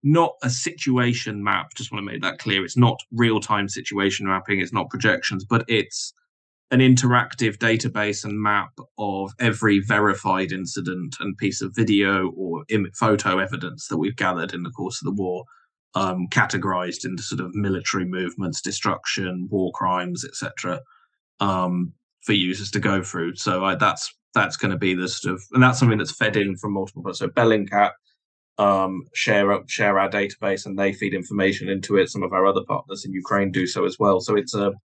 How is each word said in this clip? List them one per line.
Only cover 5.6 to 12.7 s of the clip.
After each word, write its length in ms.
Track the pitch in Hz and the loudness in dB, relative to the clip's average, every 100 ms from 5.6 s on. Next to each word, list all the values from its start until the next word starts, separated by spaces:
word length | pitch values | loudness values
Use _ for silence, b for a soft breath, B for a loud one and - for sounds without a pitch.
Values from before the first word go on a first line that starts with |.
| - | 2
it's 460 | 113 - - - _ _ _ _ _ _ | 0 0 -6 -12 _ _ _ _ _ _
an 100 | 127 | 6
interactive 800 | 131 127 123 123 - - 117 104 | 8 8 6 2 2 -2 -2 0
database 680 | 117 113 113 107 104 101 | 0 2 0 -2 -2 -2
and 160 | 104 104 | -6 -4
map 300 | 104 101 95 - - - | 0 0 -2 -10 -20 -8
of 360 | 104 98 98 - | -4 -4 -6 -2
every 420 | 120 107 110 101 | 0 2 4 4
verified 680 | 101 104 104 98 98 92 95 | 4 2 4 2 0 0 -2
incident 640 | 95 92 - 90 92 90 - | -4 -6 -6 -6 -6 -8 -8
and 160 | 101 95 | -8 -2
piece 240 | 104 - | -2 -2
of 140 | 92 98 | -6 -2
video 540 | 107 101 98 98 92 | 2 4 4 2 0
or 340 | - 95 82 - | -4 -6 -6 -2